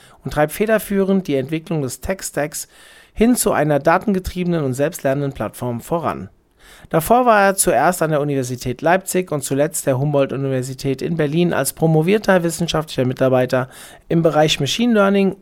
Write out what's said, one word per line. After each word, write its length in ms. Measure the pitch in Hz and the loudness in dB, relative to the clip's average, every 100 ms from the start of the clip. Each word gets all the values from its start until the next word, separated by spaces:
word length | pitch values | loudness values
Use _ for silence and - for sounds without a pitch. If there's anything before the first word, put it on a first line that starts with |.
| - - | -20 -16
und 100 | 135 | -6
treibt 180 | 151 151 | -2 -2
federführend 760 | - 214 214 - 196 190 196 185 | 0 0 0 0 -2 2 0 0
die 80 | 139 | -2
Entwicklung 480 | 131 160 160 160 | -2 -6 -4 -4
des 180 | 131 - | -4 -6
Tech-Stacks 680 | - 190 - - 151 - - - - - _ | -8 -8 -6 -6 -6 -8 -14 -18 -20 -20 _
hin 220 | - 220 240 | 0 2 4
zu 160 | 202 | 2
einer 260 | 123 151 143 | 0 2 2
datengetriebenen 880 | 156 175 185 190 185 180 175 170 | 2 2 2 -2 -4 -4 -2 -2
und 100 | 139 | -2
selbstlernenden 600 | 127 147 - 139 139 143 | -2 -4 -2 -2 -2 -2
Plattform 460 | 135 104 - 123 120 | -4 -8 -6 -6 -6
voran. 500 | - 165 135 71 98 - _ _ - - - | -6 -4 -4 -6 -10 -18 _ _ -20 -20 -4
Davor 380 | 165 - 233 247 | -2 2 4 6
war 140 | 208 | 6
er 140 | 196 196 | 4 2
zuerst 460 | - 123 147 180 | 2 2 2 2
an 80 | 156 | 0
der 120 | 151 | 0
Universität 600 | 147 135 127 127 131 120 | 0 -2 -4 -6 -6 -2
Leipzig 500 | 151 190 185 185 180 | 2 2 0 -4 -2
und 120 | 151 | -6
zuletzt 420 | - 135 147 - - | -2 0 0 -2 -2
der 140 | 127 | 0
Humboldt-Universität 1040 | 147 143 135 139 139 131 127 131 139 135 | 0 0 0 -2 -2 -2 -4 -6 -4 -4
in 140 | - 165 | -4 -2
Berlin 360 | 147 160 175 | 0 0 0
als 200 | 113 135 | 0 -2
promovierter 680 | - 160 160 156 214 - 185 | 0 2 2 2 2 2 2
wissenschaftlicher 640 | 170 165 170 160 156 - 127 | 0 -2 -2 -2 -4 -2 -2
Mitarbeiter 640 | 127 131 127 127 127 127 - - - - | 0 2 2 2 -2 -4 -10 -20 -20 -2
im 160 | 165 | 0
Bereich 360 | 165 147 156 - | 2 4 2 2
Machine 360 | 139 - 240 214 | -2 0 2 4
Learning 400 | 196 202 196 190 | 4 4 2 0